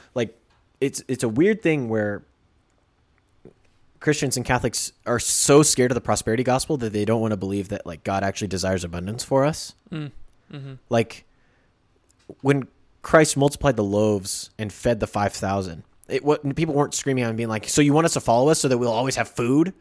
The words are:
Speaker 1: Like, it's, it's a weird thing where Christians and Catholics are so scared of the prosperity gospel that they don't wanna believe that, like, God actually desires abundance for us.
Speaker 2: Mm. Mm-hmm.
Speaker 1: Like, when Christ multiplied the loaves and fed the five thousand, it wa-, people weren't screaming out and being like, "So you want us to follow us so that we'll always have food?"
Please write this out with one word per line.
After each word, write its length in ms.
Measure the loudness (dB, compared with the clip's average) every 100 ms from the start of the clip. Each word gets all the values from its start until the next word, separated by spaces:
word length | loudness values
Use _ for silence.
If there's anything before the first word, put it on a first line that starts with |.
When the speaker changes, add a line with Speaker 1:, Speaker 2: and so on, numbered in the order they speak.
| -10
Speaker 1:
Like, 240 | -6 -6 -8 _ _ _ _
it's, 220 | -4 -4 -6
it's 160 | -4
a 40 | -2
weird 320 | 2 2 2
thing 260 | 0 -2 -2
where 340 | -2 -2 -4 -12 _ _ _ _ _ _ _ _ _ _ _ -20 -20 _ _ _ _
Christians 320 | -2 0 0 -2
and 80 |
Catholics 480 | 0 0 0 -4 -6 -8 -4
are 120 | -2
so 440 | 0 0 6 6
scared 280 | 6 4 2
of 40 |
the 60 | 2
prosperity 400 | 0 -2 0 0
gospel 340 | 2 0 0 -4
that 160 | -2
they 140 | -2 0
don't 160 | 0
wanna 160 | 0 -2
believe 320 | -2 -4 -4
that, 160 | -8 -10
like, 180 | -10
God 180 | -4 -2
actually 260 | -2 -4 -4
desires 360 | -2 0 -2
abundance 400 | -4 -8 -8 -8
for 220 | -2 0 2
us. 300 | -2 -8 -16 _
Speaker 2:
Mm. 220 | -12 -12 -14 -20 _ _
Mm-hmm. 220 | -18 -16 -18 -2
Speaker 1:
Like, 340 | -2 -2 -6 -20 _ _ _ _ _ _ _ _ _ -20 -4
when 260 | -2 0 -2 _ _ _
Christ 340 | 2 4 6 4
multiplied 380 | 2 2 0 0
the 60 |
loaves 680 | 0 2 2 0 -4 -8 -10 -10
and 120 | -10
fed 300 | -4 -2 -2
the 60 | -2
five 260 | -2 -2
thousand, 520 | -2 -4 -4 -4 -10 -18 _ -8
it 160 | -2
wa-, 140 | 0 0 -2
people 200 | -2 -2
weren't 180 | 0 -2
screaming 320 | -2 -2 -2
out 60 | -2
and 80 | -2
being 100 | -4
like, 180 | -4 0
"So 140 | 2
you 140 | 4
want 100 | 4
us 80 | 4
to 80 | 0
follow 300 | 2 4 4
us 80 | 4
so 80 | 2
that 80 | 2
we'll 160 | 2
always 240 | 0 0 -2
have 120 | -4
food?" 420 | -2 0 2 2 -2